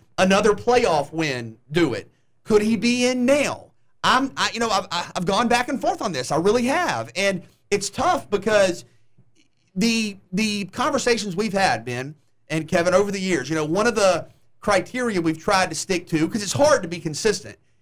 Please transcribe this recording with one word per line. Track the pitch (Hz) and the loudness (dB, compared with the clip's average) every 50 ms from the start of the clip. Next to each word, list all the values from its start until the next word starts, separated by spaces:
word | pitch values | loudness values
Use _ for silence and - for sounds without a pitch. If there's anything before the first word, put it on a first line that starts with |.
| _ _ _ - | _ _ _ 0
another | 190 190 190 208 214 214 | 2 4 4 4 4 2
playoff | 202 - - 240 247 247 240 185 160 147 139 - | 2 2 2 0 2 2 2 2 0 0 -2 -2
win | 156 160 160 147 131 123 117 113 113 - _ 135 | -4 -4 -2 -2 -2 -4 -6 -10 -14 -18 _ -4
do | 151 175 165 135 107 | 0 2 2 2 0
it? | 98 90 - _ _ _ _ _ _ _ | -4 -8 -12 _ _ _ _ _ _ _
Could | - 214 208 | 2 2 4
he | 214 220 233 | 4 2 0
be | - 240 240 247 247 247 | 2 2 0 2 2 2
in | 247 254 254 247 | 0 2 2 2
now? | 254 285 294 247 160 110 - - - _ _ _ _ _ _ - | 2 2 2 2 -2 -4 -8 -12 -20 _ _ _ _ _ _ 2
I'm, | 185 226 254 269 262 - | 2 2 2 0 -2 -2
I, | 170 196 208 185 | -2 -2 -2 -2
you | 226 | -2
know, | 240 226 | -2 0
I've, | 196 202 180 - 170 175 - - - | 0 -2 -2 -4 -6 -6 -6 -6 -6
I've | 185 180 | -4 -2
gone | 196 190 220 247 214 | 0 0 0 2 2
back | 240 240 247 302 | 2 0 0 -2
and | 277 202 | -4 -2
forth | 285 330 359 330 | -2 -2 -2 -2
on | 277 202 | -4 -4
this. | 151 127 123 - | -4 -4 -4 -2
I | 143 | -2
really | 160 175 202 226 254 240 | 0 2 2 2 2 2
have. | 254 294 359 349 269 135 117 117 147 - | 0 0 0 0 -2 -2 -4 -6 -6 -4
And | 180 196 196 190 170 - - _ _ _ _ | -2 -2 0 -2 -2 -8 -14 _ _ _ _
it's | 202 196 196 - | -4 -4 -4 -6
tough | - 247 269 359 349 - - - | -4 -2 0 0 0 0 -2 -4
because | 208 190 - 220 214 202 190 185 175 - - _ _ _ _ _ _ _ _ _ _ _ _ _ _ _ _ _ _ | -4 -2 0 2 4 4 4 2 0 -4 -12 _ _ _ _ _ _ _ _ _ _ _ _ _ _ _ _ _ _
the, | 185 220 233 226 226 220 208 196 196 - _ | 0 0 2 2 0 -2 -4 -6 -12 -14 _
the | 180 202 220 214 208 202 196 | -4 -2 -2 -2 -2 -4 -6
conversations | - - 240 254 311 285 254 - 247 233 214 202 202 165 | -8 -4 -4 -2 0 0 0 0 0 0 0 -2 -4 -4
we've | 190 226 208 | -4 -4 -2
had, | 185 196 190 147 123 107 113 | 0 0 0 0 0 -2 -4
Ben | 123 120 123 131 147 156 - _ _ _ _ _ - | -6 -8 -6 -8 -10 -14 -18 _ _ _ _ _ -6
and | 151 160 156 - | -6 -6 -4 0
Kevin, | 180 170 170 180 180 | 0 2 2 4 4
over | 190 208 202 | 2 2 0
the | 196 196 | -2 -4
years, | 185 190 175 131 127 143 | -2 -2 -2 -2 -2 -2
you | 160 | -4
know, | 156 156 | -2 -2
one | 156 170 202 214 | 0 0 0 0
of | 240 202 | 0 2
the | 220 196 185 175 156 - - _ _ _ _ _ _ | 4 4 4 2 0 -4 -10 _ _ _ _ _ _
criteria | - 208 202 185 185 - - 254 247 233 202 175 | -2 0 0 0 0 -2 -4 -4 -2 -2 -2 0
we've | 160 160 156 156 | 0 -2 -2 -2
tried | - 214 202 190 185 160 | -2 0 2 2 0 0
to | 160 | -4
stick | - - - 185 170 - | -8 -4 -4 -4 -4 -2
to, | - 165 151 160 175 | -2 0 0 0 0
'cause | - 208 | -2 -6
it's | 202 180 | -6 -6
hard | - 254 285 302 285 226 | 0 2 4 4 4 4
to | 190 165 | 2 -4
be | 175 170 | -8 -8
consistent, | - 160 147 - - 214 196 - - 107 - - _ _ _ _ | -8 -8 -6 -2 0 0 -2 -2 -6 -14 -18 -20 _ _ _ _